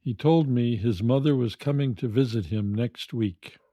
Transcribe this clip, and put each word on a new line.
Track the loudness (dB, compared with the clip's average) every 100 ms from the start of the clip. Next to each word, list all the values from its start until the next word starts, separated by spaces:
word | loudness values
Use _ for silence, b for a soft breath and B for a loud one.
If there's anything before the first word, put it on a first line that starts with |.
He | -6
told | -2 2 4 4
me | 2 0
his | 0 0 0
mother | 2 2 2 2
was | 0
coming | -4 -2 0 -2
to | -2 -2
visit | 0 2 0 -2
him | -4 -2
next | -2 -4 -6 -10
week. | -2 -2 -4 -18 -20 _